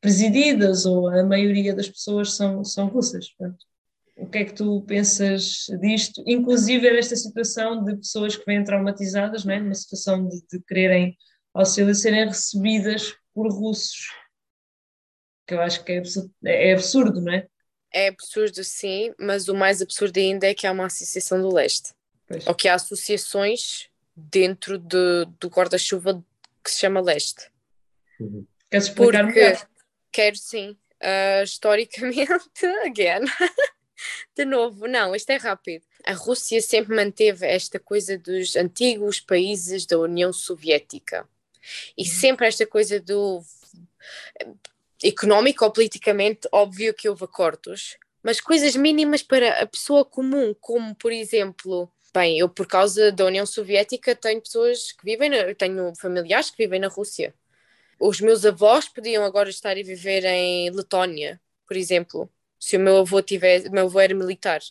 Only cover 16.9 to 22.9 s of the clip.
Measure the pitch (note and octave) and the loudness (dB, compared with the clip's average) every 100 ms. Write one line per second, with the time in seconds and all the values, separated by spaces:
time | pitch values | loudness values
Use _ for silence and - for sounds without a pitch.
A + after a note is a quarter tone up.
16.9 | C4+ A3+ F#3 F3 F3+ F#3+ _ _ _ _ | 2 2 2 -2 -4 -6 _ _ _ _
17.9 | - G3 F#3+ - - G#3+ F#3 F#3+ - G3+ | -2 -2 -2 -10 -4 -4 -4 -12 -8 -8
18.9 | F#3+ A3+ - G3+ G3 F#3+ G3 F#3+ G3 F#3 | -6 -6 -6 -4 -4 -2 2 2 2 -2
19.9 | - G3+ F3+ F#3+ G3 G3 G3+ G3 F#3 F#3 | -4 -2 0 0 2 0 0 -2 -2 -4
20.9 | - E3+ - - F#3 F#3+ F3+ C3+ - - | -6 -8 -8 -2 -2 2 2 2 -2 -6
21.9 | _ _ _ _ E3 - F3 G3 F3+ - | _ _ _ _ -10 -4 0 2 2 -2